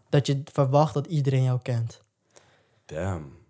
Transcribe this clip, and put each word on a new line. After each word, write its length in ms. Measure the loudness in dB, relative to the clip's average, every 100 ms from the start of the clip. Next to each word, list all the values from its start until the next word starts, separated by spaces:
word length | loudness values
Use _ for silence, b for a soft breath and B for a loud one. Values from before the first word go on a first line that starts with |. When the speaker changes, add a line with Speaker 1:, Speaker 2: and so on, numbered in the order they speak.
| _
Speaker 1:
dat 180 | 2 2
je 140 | -2 -2
verwacht 420 | 0 2 4 2
dat 140 | 0 -4
iedereen 360 | -2 0 2
jou 160 | 2 0
kent. 400 | -2 -4 -4 -8 _ _ b b b b b b -12
Speaker 2:
Damn. 380 | -6 -4 -6 -10 -18